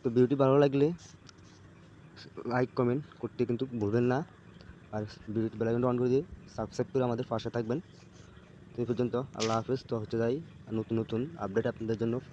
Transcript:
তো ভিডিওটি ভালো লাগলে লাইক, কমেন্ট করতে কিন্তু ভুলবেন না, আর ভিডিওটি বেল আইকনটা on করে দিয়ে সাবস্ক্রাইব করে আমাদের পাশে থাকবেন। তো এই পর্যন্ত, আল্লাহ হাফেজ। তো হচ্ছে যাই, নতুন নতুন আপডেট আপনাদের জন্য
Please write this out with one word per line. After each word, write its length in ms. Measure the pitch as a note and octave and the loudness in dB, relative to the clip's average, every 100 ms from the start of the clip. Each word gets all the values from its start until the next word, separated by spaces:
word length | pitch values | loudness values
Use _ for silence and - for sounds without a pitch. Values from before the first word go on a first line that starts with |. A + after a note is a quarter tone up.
তো 60 | C3 | 2
ভিডিওটি 220 | A#2 B2 C#3 | 4 4 6
ভালো 120 | C3+ C#3 | 6 6
লাগলে 220 | D3 C#3 D3 F3 - - - - - - - - - - - - - - - | 6 4 2 0 -12 -20 -20 -20 -20 -20 -20 -20 -20 -20 -20 -20 -16 -10 -2
লাইক, 160 | B2 B2+ - | 0 0 2
কমেন্ট 240 | B2 B2+ D3+ - | 2 0 -4 -10
করতে 200 | A#2 - A#2+ | -10 -2 0
কিন্তু 140 | A#2+ C3+ A#2+ | 0 -2 -2
ভুলবেন 260 | G#2 A2+ A#2+ | 0 2 4
না, 60 | B2+ E3 - - - - - - | 2 -2 -12 -20 -20 -20 -20 -8
আর 80 | G#2+ G#2 - - | -6 -6 -10 -6
ভিডিওটি 220 | A2 A2 G#2+ | -2 -2 0
বেল 100 | A2+ | 0
আইকনটা 180 | A#2+ B2 | 2 2
on 60 | B2 | 2
করে 100 | B2 | 2
দিয়ে 100 | C3 E3+ - - - | 2 0 -12 -14 -8
সাবস্ক্রাইব 320 | A2 - B2 | -8 -4 -2
করে 100 | C3+ B2+ | 0 0
আমাদের 180 | A#2 B2 | 0 -2
পাশে 160 | A2+ A2+ A#2 | -4 -2 -4
থাকবেন। 220 | A2+ C3 - - - - - - - - - | -2 -4 -4 -20 -20 -20 -20 -20 -20 -20 -16
তো 40 | - | -6
এই 40 | A#2 | -2
পর্যন্ত, 260 | A#2+ B2 A#2+ C3+ - | 0 0 0 -4 -4
আল্লাহ 160 | A2 A2+ | 0 0
হাফেজ। 220 | A2+ C3 - | 0 -4 -2
তো 60 | A#2 | -4
হচ্ছে 160 | G#2 A2+ | -2 0
যাই, 120 | A#2 C3+ E3+ - - A2 | 0 0 -6 -18 -6 -4
নতুন 160 | A2 A2+ | 0 -2
নতুন 200 | A2 A2+ C3+ E3+ | 0 -2 -4 -6
আপডেট 220 | G2+ G2+ A#2 | -2 0 -2
আপনাদের 240 | - A2+ A2+ | -4 -4 -2
জন্য 120 | A2+ A#2+ - | 0 -2 -6